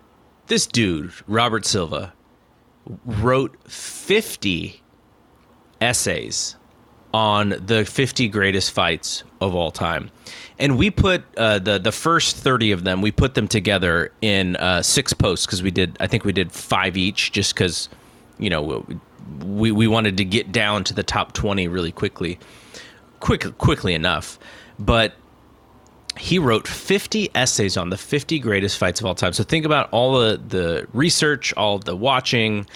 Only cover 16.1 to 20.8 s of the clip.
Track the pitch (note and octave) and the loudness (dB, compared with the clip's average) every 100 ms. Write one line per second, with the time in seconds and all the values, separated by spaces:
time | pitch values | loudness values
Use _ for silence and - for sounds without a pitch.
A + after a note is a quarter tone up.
16.1 | A2+ G2+ F#2+ E2+ - - G2+ F#2+ F#2 F#2 | 0 0 0 -2 -6 -2 0 2 0 0
17.1 | G#2 - G#2 G2 - F#2 D#2+ - - - | -2 -2 0 0 0 0 0 -8 -14 -20
18.1 | - - - G#2 D#2+ D#2 A#1 G1+ - - | -20 -20 -6 -2 0 -2 -6 -8 -14 -16
19.1 | - - C#2+ F2 G2+ A2 G#2 A2+ A2 G#2+ | -20 -16 -12 -6 0 2 4 4 4 2
20.1 | F#2+ F#2+ G#2+ G2 A2+ G#2 G#2 | 0 0 0 0 0 0 0